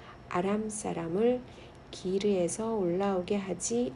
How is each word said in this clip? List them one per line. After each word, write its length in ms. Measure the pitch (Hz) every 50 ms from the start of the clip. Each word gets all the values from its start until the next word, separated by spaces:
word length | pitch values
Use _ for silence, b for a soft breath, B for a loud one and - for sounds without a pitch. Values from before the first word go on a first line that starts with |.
| B B B B - -
아람 400 | - 180 180 190 208 214 220 214
사람을 720 | 208 - - 190 170 170 165 165 165 196 226 240 247 247 247 B B B B B B B - -
기르에서 800 | - - - 185 185 196 208 208 202 185 175 165 - - 220 226 226
올라오게 640 | 214 190 170 170 185 202 202 190 180 180 - 208
하지 580 | 202 190 190 175 175 - - 226 240 247 254 -